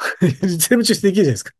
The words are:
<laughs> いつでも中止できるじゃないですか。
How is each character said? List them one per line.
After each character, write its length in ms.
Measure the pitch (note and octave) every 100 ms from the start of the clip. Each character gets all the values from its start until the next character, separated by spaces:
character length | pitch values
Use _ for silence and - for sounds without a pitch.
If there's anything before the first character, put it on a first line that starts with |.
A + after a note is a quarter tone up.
| - -
<laughs> 60 | F3+ B2+ F#3+
い 40 | E3+
つ 100 | -
で 80 | A#3+
も 60 |
中 100 | A3+
止 80 | G#3+
で 120 | G3
き 20 | F#3+
る 0 |
じ 60 |
ゃ 20 |
な 60 | D#3+
い 20 |
で 60 | A2
す 60 |
か。 100 | - -